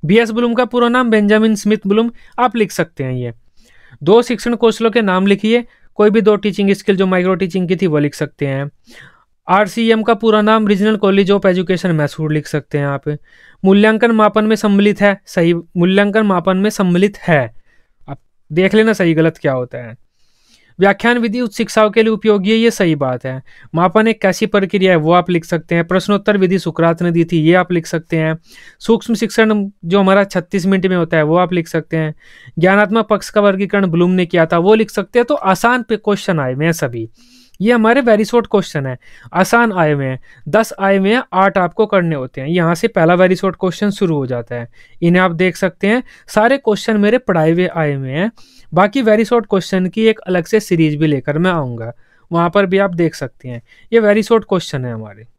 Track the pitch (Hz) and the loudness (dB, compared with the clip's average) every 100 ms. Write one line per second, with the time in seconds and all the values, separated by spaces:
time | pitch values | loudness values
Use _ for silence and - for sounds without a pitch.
0 | 156 214 233 226 240 233 247 247 240 247 | 2 2 2 -2 -2 0 -2 0 0 2
1 | 247 220 208 214 220 208 208 214 196 202 | 2 2 4 2 2 0 0 -2 0 0
2 | 233 - - - 247 240 214 - 165 _ | 0 -6 -18 -2 -2 0 -4 -2 -6 _
3 | 131 127 123 113 _ _ - - - - | -8 -6 -8 -12 _ _ -20 -20 -20 -8
4 | 143 220 240 233 233 240 233 214 226 233 | 2 2 2 -4 -4 0 0 2 0 0
5 | 208 185 196 196 214 233 233 _ - - | 0 0 2 0 2 0 -2 _ -20 0
6 | 208 214 208 208 208 190 196 196 - 196 | 2 4 2 2 -2 -2 0 0 0 0
7 | 190 185 180 185 185 185 175 180 190 151 | 0 0 0 -2 -2 -4 -2 -2 0 0
8 | 147 - 147 _ 143 135 143 _ _ - | -2 -4 -8 _ -6 -4 -8 _ _ -20
9 | - _ _ _ - 185 208 - 226 220 | -20 _ _ _ -2 0 0 -2 0 0
10 | 220 220 226 214 208 220 214 202 208 214 | 2 0 2 2 4 2 2 2 0 0
11 | 202 196 190 202 196 180 180 180 185 160 | 2 2 2 2 2 0 -2 -2 -2 0
12 | 147 - 156 151 147 151 - 147 143 139 | -2 -4 -4 -4 -4 -8 -6 -4 -4 -4
13 | 151 147 - _ - _ 190 196 214 220 | -6 -10 -12 _ -20 _ 2 4 4 2
14 | 233 226 214 208 214 214 214 202 202 202 | 2 2 2 2 0 0 2 2 2 2
15 | 202 196 _ - 170 170 170 180 175 190 | 0 0 _ -2 0 0 -4 -2 2 2
16 | 208 208 214 185 170 185 202 - 190 175 | 2 0 0 0 0 0 -2 0 0 2
17 | 202 202 - 156 117 - _ _ _ _ | 0 -2 0 0 0 -10 _ _ _ _
18 | - 139 _ _ _ 151 190 208 220 208 | -18 -18 _ _ _ -2 2 2 2 2
19 | 175 160 165 160 151 131 123 123 117 123 | 0 2 0 0 -4 -4 -6 -12 -16 -18
20 | _ _ _ _ _ _ _ - 190 196 | _ _ _ _ _ _ _ 0 0 2
21 | 233 240 233 226 240 - 220 - 214 214 | 0 0 0 -2 -6 -4 -2 2 2 2
22 | 220 220 220 208 190 226 233 220 185 156 | 0 0 0 0 2 2 2 2 0 0
23 | 135 127 131 131 - - - 160 180 214 | -2 -4 -8 -10 -14 -20 -8 0 2 2
24 | 220 214 196 180 220 208 190 202 190 175 | 0 0 -2 0 0 0 0 0 2 2
25 | 151 175 175 175 165 170 - 170 170 180 | 4 2 2 -2 -2 -6 -2 -4 0 -2
26 | 190 202 202 208 185 185 165 160 165 170 | 0 -2 0 0 2 0 -4 -2 0 0
27 | 175 170 165 170 156 180 180 175 160 170 | 0 0 0 0 2 2 2 -4 -4 -8
28 | - 165 160 160 _ - - _ - 226 | -4 -4 -2 -4 _ -20 -20 _ -2 -2
29 | - 220 220 - 220 214 196 - 165 196 | 0 -4 -2 0 0 0 -4 -10 -2 0
30 | 190 196 202 185 175 202 175 190 185 180 | 4 2 2 -4 -4 -4 0 0 0 -2
31 | 165 165 151 165 180 180 165 165 156 160 | 0 0 2 0 0 -2 -4 -6 -4 -4
32 | 156 156 - - - - 175 196 208 214 | -4 -8 -20 -20 -14 -2 2 2 2 0
33 | 208 208 - 214 202 190 196 202 190 170 | 0 -2 -2 0 2 0 -2 0 0 2
34 | 175 185 175 175 160 170 180 220 214 - | 2 2 0 0 2 2 4 2 2 -4
35 | 190 240 240 294 190 190 233 247 240 208 | -2 -2 0 -2 0 0 2 0 -2 -6
36 | - 202 - 170 131 131 160 165 139 117 | -2 -4 -2 -4 -2 -2 -2 -2 -4 -6
37 | 113 _ _ _ _ _ 202 240 220 240 | -12 _ _ _ _ _ 0 2 2 2
38 | 240 208 214 240 220 202 190 151 135 127 | 2 2 2 0 0 -2 -2 -6 -8 -10
39 | - - - - 185 233 233 180 156 147 | -16 -20 -8 -2 2 2 2 2 0 0
40 | 135 131 - - - 196 220 - 196 196 | -4 -8 -12 -18 -4 -2 -2 -2 0 2
41 | 190 233 - 190 196 196 175 - 214 196 | 2 -2 -2 0 0 0 -4 -2 0 0
42 | 170 151 131 - 135 175 165 170 226 190 | 0 -4 -8 -10 -4 0 0 0 -2 0
43 | 165 175 185 185 190 175 185 170 208 202 | 2 4 2 2 -2 -4 -6 -2 -4 -2
44 | 190 151 131 120 117 120 120 - - - | -2 -2 -4 -6 -8 -10 -12 -16 -20 -4
45 | 170 175 185 165 185 170 190 - 202 233 | 2 2 2 0 -2 0 -6 -4 -2 -2
46 | 247 - _ - 226 269 - 202 - 214 | -4 -18 _ 0 2 0 -2 -4 -2 0
47 | 202 247 - 170 156 170 185 170 156 139 | 2 0 0 0 2 2 0 -2 -4 -4
48 | 135 139 208 - - _ - 156 202 262 | -6 -4 -6 -6 -20 _ -6 0 0 0
49 | 220 214 220 240 226 196 - 190 185 220 | 2 2 2 -2 0 -4 -2 -2 -2 0
50 | 220 220 - 185 170 214 - 170 160 147 | 0 0 -4 -4 0 -2 0 0 0 0
51 | 156 139 139 147 185 175 131 117 - - | -2 -2 -4 -2 -2 -2 -6 -8 -12 -14
52 | _ _ _ 170 170 202 190 190 196 170 | _ _ _ -2 0 0 0 0 -2 0
53 | 165 - 131 _ 127 120 _ _ - 226 | -2 -2 -12 _ -14 -14 _ _ 0 2
54 | 214 208 214 226 214 190 - 143 127 113 | 4 2 2 0 0 -4 -4 -8 -8 -10
55 | 110 101 113 | -14 -18 -20